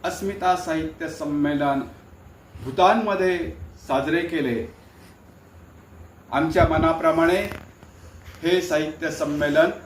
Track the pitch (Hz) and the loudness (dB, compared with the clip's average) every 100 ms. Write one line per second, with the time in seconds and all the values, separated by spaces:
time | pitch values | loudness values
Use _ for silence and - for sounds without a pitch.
0 | 180 180 196 196 180 180 175 160 160 - | -6 -6 -6 -2 0 0 0 -4 -4 -6
1 | 160 156 147 147 147 143 143 135 - - | -10 -6 -4 0 0 2 0 0 -4 -12
2 | - - - - - - 131 131 180 226 | -20 -20 -20 -20 -20 -14 -10 4 6 6
3 | 214 190 185 180 165 - - - - 131 | 2 0 0 0 -4 -10 -16 -18 -4 -2
4 | 143 165 170 165 131 117 - - - - | 0 -2 -2 -2 -2 -2 -6 -12 -20 -20
5 | - - - - - - - - - - | -20 -20 -20 -20 -20 -20 -20 -20 -20 -20
6 | - - - 135 160 175 160 156 160 160 | -20 -20 -6 -2 0 2 4 4 2 2
7 | 160 160 165 185 202 - - - - - | 2 4 2 2 -2 -8 -16 -20 -20 -20
8 | - - - - 165 180 - 156 156 - | -20 -20 -20 -6 0 2 2 -2 -2 -4
9 | 160 151 147 147 147 147 170 - | -6 -4 -4 0 2 4 4 2